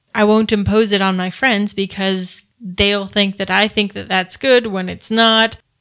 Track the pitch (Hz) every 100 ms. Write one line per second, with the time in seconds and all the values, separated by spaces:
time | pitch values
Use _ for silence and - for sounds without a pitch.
0 | _ - 208 214 220 214 196 214 220 202
1 | 196 185 185 - 262 202 208 - 196 196
2 | 190 190 185 - - _ 214 180 202 202
3 | 196 208 196 196 196 190 214 214 202 202
4 | 190 190 185 - 269 247 226 190 185 180
5 | - 220 226 220 226 - _ _